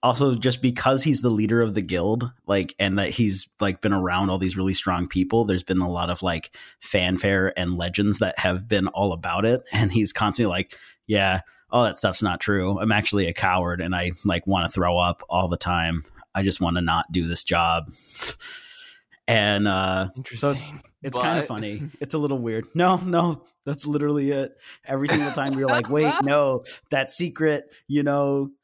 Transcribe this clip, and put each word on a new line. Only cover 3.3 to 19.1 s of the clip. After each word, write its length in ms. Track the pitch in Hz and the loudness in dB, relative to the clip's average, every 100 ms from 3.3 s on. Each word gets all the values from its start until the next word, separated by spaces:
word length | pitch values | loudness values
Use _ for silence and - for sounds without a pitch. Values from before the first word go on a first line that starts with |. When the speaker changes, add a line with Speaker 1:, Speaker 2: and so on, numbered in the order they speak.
| 98 - _ | -2 -10 _
Speaker 1:
like, 220 | 101 90 | -4 0
been 120 | - | 0
around 360 | 98 92 90 98 | 0 0 0 0
all 80 | 92 | 0
these 180 | 95 92 | -2 0
really 200 | 95 95 | 0 0
strong 320 | - 90 87 | 0 -2 0
people, 360 | 92 92 113 107 | 0 2 2 2
there's 180 | 95 | 0
been 180 | - 92 | 0 0
a 80 | 87 | 0
lot 220 | 87 87 | -2 -4
of, 100 | 87 | -2
like, 340 | 92 82 - - - _ | -2 -4 -6 -20 -20 _
fanfare 720 | - 101 90 92 101 98 92 - | -4 0 2 2 2 2 0 0
and 180 | 90 87 | -2 -2
legends 440 | 87 87 101 101 | -2 0 0 2
that 180 | 98 - | 0 0
have 300 | 92 90 110 | 0 0 0
been 200 | 104 95 | 0 0
all 220 | - 101 | 0 -2
about 320 | 85 87 85 | -2 -4 0
it. 200 | 110 127 - | 2 0 0
And 180 | 101 107 | 0 2
he's 220 | 95 101 | 2 0
constantly 380 | - 107 95 113 | 0 -2 0 0
like, 260 | 90 95 - - _ _ | 0 -6 -10 -20 _ _
"Yeah, 340 | 107 95 92 - _ _ | 0 2 0 -4 _ _
all 120 | 123 | 2
that 140 | 117 90 | 2 2
stuff's 240 | 104 87 | -2 0
not 180 | 104 87 | -2 -2
true. 380 | - 101 92 98 | 0 0 0 0
I'm 120 | 107 | 2
actually 340 | 104 104 104 90 | 2 2 0 0
a 80 | |
coward, 480 | 85 95 92 87 87 | 0 0 0 0 -4
and 140 | 85 90 | -4 -2
I, 160 | 90 87 | -4 -2
like, 220 | 101 87 - | -2 -2 0
wanna 240 | 95 82 | 0 0
throw 300 | - 87 87 | 0 0 2
up 240 | 87 85 - | 0 -2 -2
all 180 | 87 92 | 0 0
the 100 | 85 | 0
time. 460 | - 87 82 85 - - - 92 | -2 -2 0 -4 -8 -20 -10 -2
I 80 | |
just 180 | 98 - | 0 0
wanna 200 | 90 85 | 0 0
not 300 | 82 82 82 | 0 0 0
do 140 | 85 85 | -2 -2
this 180 | 85 | -4
job." 480 | - 85 82 82 82 - - - - - - - - - - - _ | -2 0 2 0 -4 -16 -18 -10 -10 -10 -14 -18 -18 -20 -20 -20 _